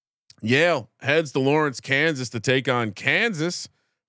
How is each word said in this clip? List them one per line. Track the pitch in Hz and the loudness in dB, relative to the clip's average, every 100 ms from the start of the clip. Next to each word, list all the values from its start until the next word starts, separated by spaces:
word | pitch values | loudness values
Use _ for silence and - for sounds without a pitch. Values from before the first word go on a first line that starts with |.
| _ _ _ - | _ _ _ -8
Yale | 110 131 175 147 104 - | 0 2 2 0 -4 -8
heads | 123 156 156 | 0 0 0
to | 143 | 0
Lawrence, | 135 151 151 123 | 2 2 0 -4
Kansas | - 139 160 139 123 | -2 0 0 -2 -6
to | 117 | -4
take | 131 127 120 | 0 0 2
on | 123 110 | 0 -2
Kansas. | 98 135 170 233 156 170 - - _ _ _ | -2 0 0 0 -2 -4 -6 -12 _ _ _